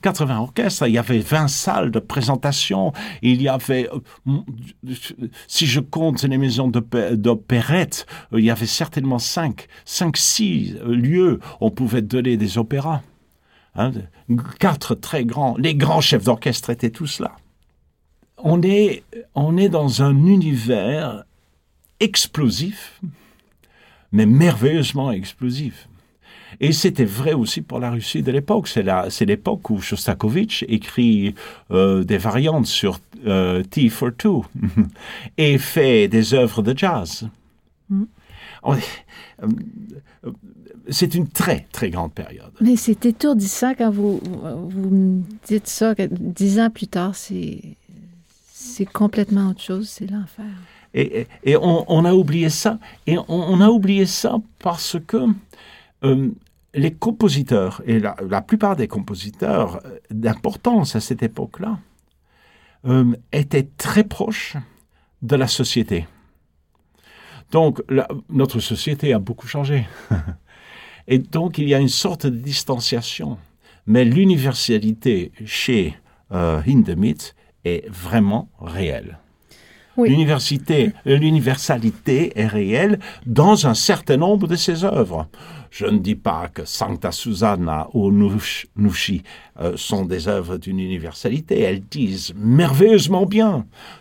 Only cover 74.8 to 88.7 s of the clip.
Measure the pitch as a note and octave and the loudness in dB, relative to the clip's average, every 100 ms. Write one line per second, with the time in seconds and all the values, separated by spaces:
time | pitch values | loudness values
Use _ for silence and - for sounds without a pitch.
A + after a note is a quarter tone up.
74.8 | G#2+ A2 C3+ G2+ F2 - G#2+ - - A#2 | 0 -2 0 0 -2 -12 -10 -6 0 0
75.8 | E2+ D2 _ _ _ F#2 E2+ D#2+ D#2 C3+ | 0 -6 _ _ _ -2 0 0 4 4
76.8 | G#2 E2+ G#2 A2+ - _ _ _ F2 F2 | 4 2 -2 -2 -10 _ _ _ -6 -6
77.8 | - F2+ F2 A2+ G2+ G#2 - _ E2+ F2+ | -6 -14 -2 2 2 0 -6 _ -12 -6
78.8 | F2 B1+ - - _ _ _ - _ _ | -4 -6 -10 -20 _ _ _ -20 _ _
79.8 | _ - A#3 C#3+ D3+ D3 - C#3 - D#3 | _ 2 4 6 4 2 0 -4 0 2
80.8 | B2 - - C#3 D#3 D#3 B2 C3 - B2 | 2 0 2 4 6 4 2 -2 -2 0
81.8 | A2+ - - C3+ E3+ A2 G#2+ G#2 G2 A#2 | 0 -2 0 2 0 0 -2 0 0 2
82.8 | G3 G3+ - - B2+ A#2 E3+ G#3+ D3 A2 | 2 0 -2 -14 -2 4 6 6 4 2
83.8 | - C3+ - C3 E3+ G#3 F#3+ E3+ - E3 | 2 0 2 2 4 2 2 0 -2 0
84.8 | F#3+ D#3+ G2+ E2 D2+ - - D3+ - - | 0 0 0 -2 -8 -12 -20 -20 -20 -6
85.8 | G#2 G#2 F#2 G#2 - D#2+ E2+ - D#2 - | 0 0 0 -2 -2 -4 -6 -12 -10 -6
86.8 | G2 F2 - D#2+ A#2 G2 A2 G2 E2 D#2 | -4 -4 -6 -6 -6 0 2 2 0 -2
87.8 | D#2 - G2 G2+ G2+ G#2 - - - | -2 0 2 4 4 0 -4 -10 -12